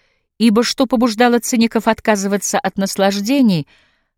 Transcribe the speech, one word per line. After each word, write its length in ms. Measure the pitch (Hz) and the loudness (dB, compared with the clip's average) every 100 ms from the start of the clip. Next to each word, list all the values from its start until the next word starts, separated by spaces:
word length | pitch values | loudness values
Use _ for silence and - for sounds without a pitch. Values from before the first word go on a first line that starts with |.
| _ _ _ - | _ _ _ 0
ибо 240 | 226 214 | 2 2
что 240 | 226 - 262 | 0 -2 -2
побуждало 540 | 254 247 208 240 240 | 0 -2 2 2 2
циников 480 | - 233 226 226 226 | -2 0 0 0 -2
отказываться 720 | 220 - 214 196 196 - - | -2 0 -2 0 -4 -4 -4
от 160 | 190 - | -4 -4
наслаждений, 920 | 190 - 196 202 202 285 240 175 143 _ _ _ _ | -6 0 -2 0 -2 2 2 2 -4 _ _ _ _